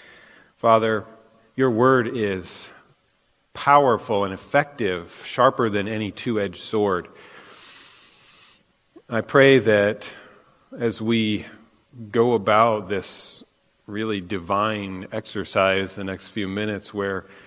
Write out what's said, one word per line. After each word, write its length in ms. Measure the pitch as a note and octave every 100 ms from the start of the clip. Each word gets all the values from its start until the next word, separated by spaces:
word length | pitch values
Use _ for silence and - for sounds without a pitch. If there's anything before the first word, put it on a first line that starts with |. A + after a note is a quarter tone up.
| - - - - _ _
Father, 480 | A#2 A2+ A2 A2 - - _ _ _ -
your 140 | C3
word 480 | A2 B2+ C3 A#2 B2
is 500 | G#2 F#2 F2 - - - _ _ _ _ _ _ _
powerful 680 | - - C#3+ C#3 G#2+ - G#2 G2
and 80 |
effective, 880 | F#2+ - C#3+ D3 - G#2 F2 E2+ -
sharper 460 | - - B2+ C3 A#2
than 180 | G2+ G2+
any 220 | A2 G#2
two-edged 520 | - B2+ G#2+ G2 E2+
sword. 460 | - A2 G#2 F2+ - - - - - - - - - - - _ _ - _ _ _ _ _ - -
I 140 | A2+
pray 380 | A2 C#3+ C3+ C3+
that 520 | A2 G#2 G2+ G#2+ - - - - _ _ _ G3+
as 220 | A#2 G2+
we 460 | A2+ A#2 A2 G2+ - - _ _ _ A#2+ G#2+
go 220 | A#2+ A#2+
about 560 | A2+ G2 G#2+ A#2 G#2+ F#2+
this 540 | G2+ - - - - - _ _ _ -
really 360 | G#2 A2 G#2
divine 880 | F2+ G2 E2+ G2+ A2 G#2 G2 F#2 G2
exercise 840 | A2 - G#2+ F2 G#2+ F#2+ F#2+ F#2+ -
the 80 |
next 260 | F#2+ F#2+ -
few 180 | A2 F#2+
minutes 460 | G2 G#2+ G2+ -
where 320 | G#2 G2 F#2+ - -